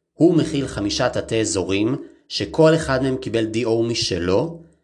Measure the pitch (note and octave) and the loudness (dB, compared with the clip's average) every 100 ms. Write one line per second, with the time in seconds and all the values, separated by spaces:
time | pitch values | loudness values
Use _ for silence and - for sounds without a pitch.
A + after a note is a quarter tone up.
0 | _ - E3 E3 C3+ C#3+ B2+ - G2+ G2+ | _ 2 4 4 2 -2 -4 -4 -4 0
1 | B2+ G#2+ - A2+ A2 G2 F2 G2 G#2+ C#3 | -2 -2 -2 -2 0 -2 0 0 0 -2
2 | - - _ - G#2 - D#3+ D#3+ C#3+ C3 | -8 -20 _ -6 -4 4 4 4 0 -2
3 | C3+ B2+ - A2+ A2 G#2+ A#2 A2+ A#2 A2+ | -2 -4 -2 -2 -2 -2 0 0 0 -2
4 | - F2+ F2 G2 D#3+ E3 - _ | -2 -2 0 0 0 -6 -18 _